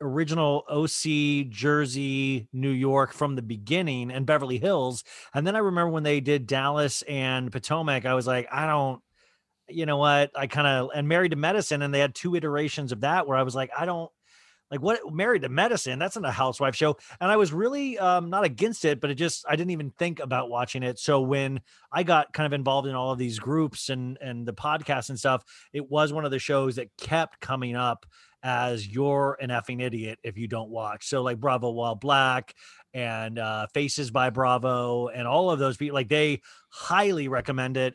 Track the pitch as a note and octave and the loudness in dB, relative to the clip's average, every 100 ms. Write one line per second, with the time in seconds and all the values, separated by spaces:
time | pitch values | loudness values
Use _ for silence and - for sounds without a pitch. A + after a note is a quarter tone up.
0 | C#3+ C#3 D#3 E3 D3+ C#3+ - D3 D#3+ - | -4 -2 0 2 2 2 0 0 0 0
1 | D#3 D3 D3 C#3+ C3+ G#2 C#3+ D3 C#3 C3+ | 0 2 2 0 -2 -2 2 2 2 -2
2 | C#3 C3+ C3+ C3 A2 B2+ C#3 B2+ C3+ C3+ | -2 -2 0 -2 -4 -4 -2 0 2 4
3 | C3+ - D3 C3 A2+ A2 G#2 F3 E3+ B2+ | 2 0 -2 -2 -6 -8 -2 0 0 -2
4 | B2 C3 C3+ D3+ C3+ B2 F#3 F3 B2+ A#2+ | -4 -2 2 2 0 0 2 2 0 -4
5 | - - - C#3 E3+ G#3+ G3+ F3 E3+ D#3+ | -12 -20 -6 -2 0 2 2 2 2 2
6 | D3+ D3 C3 C#3+ A#2+ C3+ C#3 D3 C#3+ - | 2 2 2 0 0 0 2 2 0 -2
7 | - C#3 C3 B2+ B2 C3 - D#3+ D#3 C3 | -4 -4 -2 -2 -4 -6 -4 -2 0 0
8 | B2+ C3 A#2+ B2+ A#2+ C3+ D#3 D3+ C3+ B2 | 2 2 2 0 -2 -2 0 2 0 -2
9 | _ _ _ _ _ _ - D#3+ D3+ C#3+ | _ _ _ _ _ _ -10 -4 0 4
10 | D3 C#3+ C#3+ C#3+ C3+ D3 C#3+ C3+ C3 D3 | 6 6 4 -2 -2 2 2 2 0 -2
11 | D3 E3+ F3+ D3 D#3+ G#3 - D3 C#3+ C#3 | 2 2 2 2 2 0 0 -2 0 2
12 | C#3+ - F3+ F3 D#3 D3 D3 - C3+ A2+ | 2 0 -2 0 0 0 -2 -4 -6 -2
13 | C#3 F3+ C#3+ C3 C3 C3+ C3 C3+ F3 E3+ | 0 2 2 2 2 -2 -4 -4 -4 -4
14 | E3 _ _ _ _ _ _ C#3+ E3+ A3+ | -8 _ _ _ _ _ _ -4 0 -2
15 | G3 D#3 A3 G#3 C3+ C3+ A3+ A3+ C3 B2+ | -2 -2 2 2 2 2 2 2 -2 -4
16 | F3+ A3+ D3 B2 C3 A#2+ C3+ A#2+ D3+ C#3+ | -4 -2 -4 0 0 2 0 2 2 0
17 | - - F3+ G#3+ F#3 D#3+ A#3 C#4+ C#4 A3 | -8 -2 2 4 4 2 -2 -2 -4 0
18 | F#3 F3+ E3+ F#3+ F3+ A2+ A3 A3+ D#3+ C#3 | 2 2 2 0 0 2 -2 2 0 0
19 | C#3+ C3+ E3 - - D3+ F3 E3 C#3+ - | -2 -2 -2 -2 0 0 0 -4 -6 -4
20 | F3 D#3 C3 C3 A#2+ A#2+ B2 C3 B2+ B2 | -4 -4 -2 -2 -2 -2 -4 -2 -4 -2
21 | - C#3 C3 C#3 C3+ C3+ - _ _ D3+ | 2 4 4 0 -2 -4 -10 _ _ -2
22 | F3+ D#3+ D3 - D3+ C#3+ C3+ C#3 C3+ C3 | 4 4 4 -2 -2 0 2 0 0 -2
23 | C3 B2+ B2 G#2+ B2 D#3 D#3 - - C3 | -2 -2 -2 -4 -2 0 0 -2 -6 -6
24 | B2+ C3 C3+ A#2+ A#2 G2+ D3 D#3 D3+ C3+ | -6 -8 -10 -8 -8 -6 -2 -2 -2 -2
25 | B2 B2 C#3 B2+ - - - D3 C3+ D3+ | -4 -2 0 0 -2 -20 -12 -10 0 2
26 | D3+ D#3 D3 C3 - C#3 C3+ B2 A#2+ - | 2 0 -2 -2 0 2 2 -2 -8 -12
27 | - D#3+ D#3+ - - C3 B2 A#2+ B2 - | -2 0 0 -6 -6 -4 -2 0 0 -2
28 | _ _ _ _ C3 B2 B2 A#2 G2+ A2+ | _ _ _ _ -4 0 0 -2 -4 -2
29 | C#3 C#3 C#3 C#3 B2+ A#2+ B2 B2 B2+ A2 | 2 2 0 -2 -2 -4 -4 -4 -4 -4
30 | A2 A2+ A#2 G2+ A2+ A2+ A2 A2+ G#2+ G#2 | -6 -8 -10 -8 -6 -6 -6 -6 -6 -8
31 | - C3+ B2+ A#2 C#3 B2+ B2 A#2 A#2 G#2+ | -4 -2 -2 -2 0 0 0 -2 -2 -2
32 | C#3 C#3 C3 B2+ - - - - _ B2+ | 4 4 6 2 -4 -16 -20 -20 _ -8
33 | A#2+ A2 A2 A2+ A2 A2 G#2+ D3 C#3+ - | -6 -4 -6 -6 -4 -4 -4 -2 -2 -2
34 | B2+ B2+ B2+ A#2 B2+ B2 B2+ B2 A#2+ A#2+ | -2 2 2 4 4 4 2 0 0 0
35 | A#2+ B2 A#2+ D3+ F#3 D3+ C3+ - D3 C#3 | -2 -4 2 4 4 2 0 0 -2 -2
36 | A#2 D3+ D3+ C#3 - - _ - - F3+ | 2 2 2 0 -8 -20 _ -12 0 2
37 | G#3 E3+ C3+ B2+ - C3 C3 C3 C3 | 4 2 0 -2 -2 -2 -2 0 -2